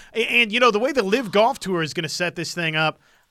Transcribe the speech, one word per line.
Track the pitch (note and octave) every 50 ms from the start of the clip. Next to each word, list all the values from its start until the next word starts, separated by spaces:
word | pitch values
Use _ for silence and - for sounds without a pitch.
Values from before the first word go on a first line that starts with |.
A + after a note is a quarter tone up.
| - - -
A-, | A3 A#3
and, | - A#3+ A#3+ A#3+ G#3+
you | G3+ A#3+
know, | B3 B3
the | G3 G#3
way | A#3 C#4
the | D4 C4+ G#3
Live | F#3+ G3 C4 C4 F#3+
Golf | - G3+ A3 A#3+ C#4 -
Tour | - F#3+ F#3 E3+ D#3+
is | D3 -
gonna | F3 E3 D3+
set | - - F3+ E3+ D3
this | F3 E3 - -
thing | F3+ E3+ D#3+ D#3
up, | D#3 D#3+ D#3 D#3 _ _ _ _ _ _ _